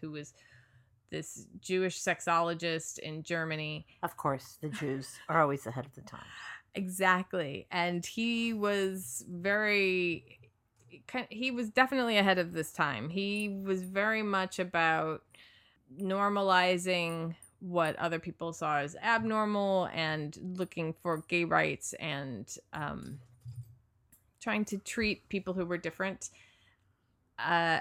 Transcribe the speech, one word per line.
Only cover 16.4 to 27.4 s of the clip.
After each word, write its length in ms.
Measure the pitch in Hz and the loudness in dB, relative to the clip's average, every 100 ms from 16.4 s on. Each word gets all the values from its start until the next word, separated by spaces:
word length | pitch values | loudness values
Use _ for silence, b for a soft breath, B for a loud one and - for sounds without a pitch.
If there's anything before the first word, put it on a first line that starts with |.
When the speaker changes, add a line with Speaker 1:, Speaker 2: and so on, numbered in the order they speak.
| 196 180 180 180 185 180 165 165 165 170 B B | 6 6 6 4 2 2 0 -2 -4 -8 B B
Speaker 1:
what 340 | 185 175 156 - | -2 2 2 2
other 240 | 170 165 | -2 -2
people 320 | 170 - 170 | -6 -8 -8
saw 280 | 165 156 147 | -4 0 0
as 160 | 143 170 | 0 -2
abnormal 840 | 214 226 226 220 208 208 196 190 175 | 0 0 2 0 2 2 2 2 2
and 440 | - 160 156 151 - 180 185 | 0 -2 -2 -4 -8 -8 -4
looking 360 | 175 - 165 160 | -4 -4 -4 -4
for 220 | 175 160 - | -2 -2 0
gay 160 | 175 170 | 0 4
rights 480 | 160 156 143 - | 4 4 -2 -8
and, 600 | - 160 139 139 110 - - - | -8 -6 -6 -6 -8 -10 -16 -12
um, 460 | 156 147 147 65 143 - - - - - - _ _ _ - _ _ | -8 -6 -6 -10 -14 -18 -20 -16 -14 -16 -20 _ _ _ -20 _ _
trying 240 | 233 214 208 | -2 0 0
to 120 | 196 | -4
treat 500 | - - 214 233 - | -6 0 0 0 -2
people 240 | 202 190 | -4 -2
who 120 | 185 170 | -2 -2
were 120 | 175 | -2
different, 520 | 165 - 190 - - b b b b b b _ _ _ _ | -4 -4 -4 -4 -10 b b b b b b _ _ _ _
uh, 400 | - | -6